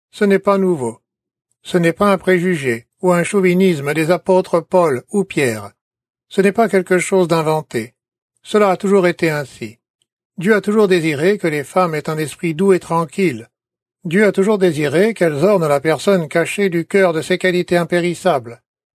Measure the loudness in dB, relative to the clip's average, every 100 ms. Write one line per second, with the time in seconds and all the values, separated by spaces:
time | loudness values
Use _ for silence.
0 | _ -2 0 2 2 0 0 -2 -4 -8
1 | _ _ _ _ _ _ -4 0 0 2
2 | 2 2 2 0 0 -2 -2 -4 -8 _
3 | 0 0 0 0 2 2 2 0 -2 -2
4 | 0 -2 2 0 2 -2 0 0 2 -2
5 | -4 -4 -2 -2 -2 -2 -10 _ _ _
6 | _ _ _ 0 0 2 2 0 0 -2
7 | 0 0 2 0 0 -2 -4 -8 -8 _
8 | _ _ _ _ -4 0 2 0 2 2
9 | 2 0 -2 -2 -8 -12 -16 -16 _ _
10 | _ _ _ -6 0 0 2 2 2 2
11 | 0 0 0 0 -2 -4 -2 0 0 -2
12 | -6 -6 -6 -6 -6 -2 2 2 0 -4
13 | -4 -2 -2 -2 -14 _ _ _ _ _
14 | -4 2 2 2 0 2 0 0 -2 0
15 | 0 0 -2 2 2 2 2 0 0 -2
16 | 0 0 0 -2 -2 -2 -2 -2 -2 2
17 | 2 0 -4 -2 0 -2 0 -2 0 -2
18 | -2 -2 0 0 -4 -18 _ _ _